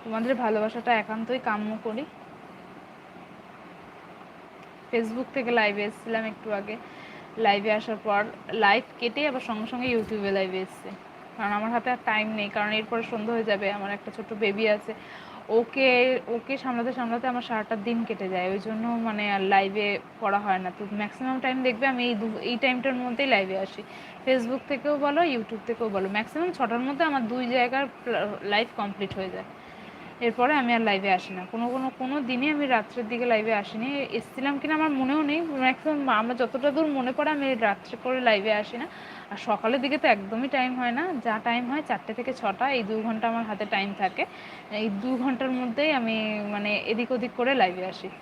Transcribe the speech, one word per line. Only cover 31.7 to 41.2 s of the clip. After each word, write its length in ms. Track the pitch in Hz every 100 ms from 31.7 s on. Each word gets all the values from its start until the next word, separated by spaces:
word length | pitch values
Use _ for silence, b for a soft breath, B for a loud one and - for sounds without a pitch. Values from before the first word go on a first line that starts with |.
| 262 262 -
কোনো 220 | 254 285
দিনই 300 | 247 247 285
আমি 160 | 294 277
রাত্রের 420 | 233 208 247 220
দিকে 180 | 233 240
লাইভে 280 | 220 220
আসিনি। 340 | 214 202 220 247 285 269
এসেছিলাম 460 | - - - 277 277
কিনা 160 | 294
আমার 160 | 311 311
মনেও 320 | 277 262 302
নেই। 180 | 294 302
ম্যাক্সিমাম 680 | 339 277 254 262 311 302 269
আমরা 260 | 214 226
যতটা 360 | 247 226 254 285
দূর 160 | 277 320
মনে 260 | 277 247
পড়ে 180 | 262 302
আমি 240 | 302 269
রাত্রে 420 | 247 220 202 - 233
করে 180 | 254 254
লাইভে 320 | 240 208 214
আসি 240 | 208 208 240
না। 100 | 311 B B B B
আর 60 | 202
সকালের 440 | - 208 226 262
দিকে 180 | 262 294
তো 100 | 302
একদমই 400 | 208 196 226 269
টাইম 280 | 277 254 254
হয় 160 | 240
না, 220 | 240 359 285